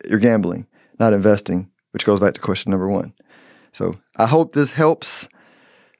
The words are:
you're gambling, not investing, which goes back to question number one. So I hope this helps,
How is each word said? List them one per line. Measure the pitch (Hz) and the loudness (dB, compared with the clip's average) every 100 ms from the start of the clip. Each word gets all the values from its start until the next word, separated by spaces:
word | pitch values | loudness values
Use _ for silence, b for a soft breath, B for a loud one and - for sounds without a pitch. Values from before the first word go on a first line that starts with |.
you're | - 104 | -2 2
gambling, | 117 110 92 98 - b b b | 2 2 -2 -6 -12 b b b
not | 117 | 2
investing, | 101 104 104 - 90 98 _ _ | 4 4 2 0 -6 -8 _ _
which | - - | -4 0
goes | 101 | 2
back | 101 | 2
to | - | -2
question | - 92 - | -6 -6 -2
number | 95 95 | -2 -2
one. | 98 - _ b b b b b | -4 -6 _ b b b b b
So | - 92 - _ - | -8 -8 -8 _ -2
I | 113 | 2
hope | 160 165 | 2 2
this | 151 139 | 0 -2
helps, | 151 156 160 - - - b b b b b b | 0 0 0 -6 -14 -18 b b b b b b